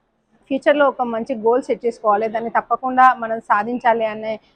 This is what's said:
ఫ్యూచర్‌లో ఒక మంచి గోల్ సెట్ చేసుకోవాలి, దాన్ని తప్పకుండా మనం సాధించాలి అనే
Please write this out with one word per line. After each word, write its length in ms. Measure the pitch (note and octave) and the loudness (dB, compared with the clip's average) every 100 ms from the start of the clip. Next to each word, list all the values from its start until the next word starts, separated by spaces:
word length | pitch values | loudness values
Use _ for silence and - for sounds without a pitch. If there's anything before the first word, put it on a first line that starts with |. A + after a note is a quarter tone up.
| _ _ _ _ | _ _ _ _
ఫ్యూచర్‌లో 460 | - C4+ D#4+ D4 C#4 | -6 -2 2 4 2
ఒక 140 | A#3+ | 0
మంచి 320 | A#3+ A3+ A3+ | -4 -4 -6
గోల్ 280 | A#3 A3 B3 | -2 0 0
సెట్ 240 | C4 G3+ A#3+ | 0 -4 -4
చేసుకోవాలి, 420 | - A3 G#3 A3 | -2 0 0 0
దాన్ని 220 | A3 A3+ | -4 -6
తప్పకుండా 640 | A3+ - A#3 B3+ B3+ B3+ | -6 -4 -4 -2 4 4
మనం 260 | A#3+ A3+ A3+ | 4 -4 -6
సాధించాలి 680 | - G#3 A3 B3 A#3+ A3+ A3 | -2 0 0 -2 0 0 -2
అనే 340 | G#3+ A3 A3 _ | -6 -8 -10 _